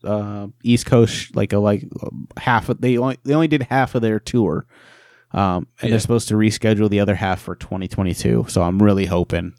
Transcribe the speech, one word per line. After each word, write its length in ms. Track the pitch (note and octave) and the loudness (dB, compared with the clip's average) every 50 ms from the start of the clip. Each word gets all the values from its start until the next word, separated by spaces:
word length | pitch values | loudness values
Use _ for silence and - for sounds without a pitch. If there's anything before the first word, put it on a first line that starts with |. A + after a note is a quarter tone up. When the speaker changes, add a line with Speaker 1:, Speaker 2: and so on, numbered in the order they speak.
Speaker 1:
uh, 460 | - G2 G#2 G#2 G#2 G#2 G#2 G#2 G2+ G2+ - _ - | -6 -4 -4 -4 -4 -6 -8 -10 -12 -14 -14 _ 0
East 220 | A#2 A#2+ A#2+ - | 2 2 2 2
Coast, 500 | - C3+ A#2 A2+ G#2+ - - - - - | 4 4 6 6 4 2 -2 -10 -6 -4
like, 160 | - G#2 - | -4 -2 0
a, 80 | G2+ G2+ | 0 2
like, 240 | G#2 G2+ G#2 - - - - - - - - C2+ - - - | 2 2 2 0 -2 -8 -14 -12 -12 -12 -12 -12 -14 -16 -16
half 320 | - - C3+ A#2+ A2 - - | -4 0 0 2 2 0 -2
of, 120 | A#2+ - | -4 -2
they 180 | B2 B2+ B2 A#2+ | 0 0 2 2
only, 200 | B2+ C3 B2+ - - | 0 -2 -4 -4 -2
they 100 | C3+ C#3+ | 0 2
only 120 | D#3 E3 | 2 2
did 160 | D3+ D3+ C#3 B2+ - | 2 0 0 0 0
half 240 | B2+ C3+ B2+ - - | 0 0 0 0 0
of 80 | B2 | 0
their 160 | A#2 A2 G#2+ G#2 | 0 0 0 -2
tour. 480 | - - - A#2+ G#2+ E2 D#2+ - - _ _ - - - - _ _ _ _ _ _ _ | -2 -2 0 0 2 2 0 -2 -6 _ _ -20 -20 -20 -20 _ _ _ _ _ _ _
Um, 360 | - G2 G2+ F#2 F2+ F2 - - _ - | -2 0 0 0 0 -2 -6 -8 _ -6
and 40 | - | -2
Speaker 2:
Yeah. 60 | A2+ | 0
Speaker 1:
they're 100 | A2+ G#2+ | 0 0
supposed 260 | - - A#2 A#2 - - | 0 0 0 0 0 0
to 40 | G#2+ | 0
reschedule 560 | G#2+ A2 G#2+ G#2+ - - A2 A2 G2+ G#2+ G2+ | 2 2 2 2 0 0 0 2 2 2 2
the 80 | G#2 G2+ | 2 2
other 160 | G2+ G2 G2+ | 2 2 0
half 260 | E2+ A2 F#2+ F#2 - | 0 -2 -2 -4 -4
for 140 | - F#2 E2+ | -6 -10 -12
twenty 320 | - - - F#2 F#2+ F#2 | -12 -10 -10 -8 -8 -8
twenty-two. 600 | F2+ - - F#2+ F2+ E2 - - A#2 A2+ A2+ B2 - | -6 -4 -2 -2 -2 -2 -2 -2 0 0 0 -2 -2
So 140 | - G2+ | -2 0
I'm 200 | E2+ F2 F#2 G2 | 0 0 2 2
really 240 | G#2 G#2 G2 G2 F#2+ | 4 4 2 2 0
hoping 460 | F2+ F2 F2 F2 - - E2+ F2 F2 - | 0 -2 -2 -2 -2 -4 -4 -6 -8 -8